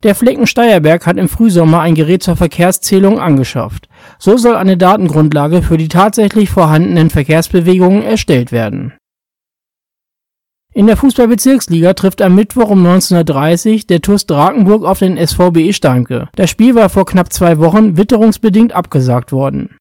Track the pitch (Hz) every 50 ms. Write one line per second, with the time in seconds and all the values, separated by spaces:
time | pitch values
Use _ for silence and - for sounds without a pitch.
0 | - 220 202 - - 240 269 - 240 - - - 233 233 214 175 151 151 165 175
1 | - 170 180 190 190 156 - - 226 226 180 170 165 160 160 170 156 170 165 156
2 | 156 151 180 185 - - 170 - 175 165 - - 170 180 190 - - - 202 190
3 | 196 196 220 - - 175 151 135 131 - - 139 113 101 - - _ _ _ _
4 | - - - _ - 190 208 247 226 240 233 - 185 190 190 175 185 180 202 220
5 | 185 165 143 156 156 151 147 147 143 151 165 180 - - 165 160 160 160 - 175
6 | 190 214 208 247 214 202 - 220 208 185 - 208 175 151 156 156 170 202 180 170
7 | 160 165 - 170 139 143 156 165 165 - - 185 165 175 185 185 180 180 196 208
8 | 220 214 226 208 - - 156 127 120 - - 120 110 104 104 92 92 123 - _
9 | _ _ _ _ _ _ _ _ _ _ _ _ _ _ _ _ _ _ _ _
10 | _ _ _ _ _ _ _ _ _ _ _ _ _ _ _ 240 202 220 220 -
11 | - 269 - - 247 226 240 214 - 254 269 247 - - 170 165 160 175 190 -
12 | - 190 180 - 208 185 180 196 220 202 - 254 233 208 208 190 180 175 180 185
13 | 180 - 185 175 170 160 147 139 143 156 170 170 - 220 220 220 - - 180 170
14 | - - 202 202 - - 160 143 151 180 277 269 196 180 208 220 185 - 190 -
15 | 196 185 185 143 170 156 - - 180 180 170 165 160 180 202 - - 151 127 123
16 | 123 - 127 120 - - _ - 196 170 - - 214 247 254 233 220 185 - 196
17 | 185 - - 185 175 - - - 185 170 165 151 160 165 165 214 220 214 170 156
18 | 214 208 254 214 220 226 208 - - 220 180 214 233 233 - 175 180 - - 143
19 | 127 127 120 123 120 - - 131 135 139 139 139 135 - _ _